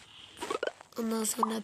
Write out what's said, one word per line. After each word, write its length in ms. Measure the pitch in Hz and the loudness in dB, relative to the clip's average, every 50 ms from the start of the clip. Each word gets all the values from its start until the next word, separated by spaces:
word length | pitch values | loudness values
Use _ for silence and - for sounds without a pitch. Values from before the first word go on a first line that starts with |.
| - - - - - - - - - - - - - - - - - - - - | -16 -18 -18 -18 -16 -14 -10 -6 -2 -2 0 0 0 -2 -4 -6 -14 -10 -4 0
Ondan 260 | 233 220 226 226 220 | 2 2 4 4 4
sonra 360 | 214 - 233 214 220 226 226 | 2 2 4 2 2 2 0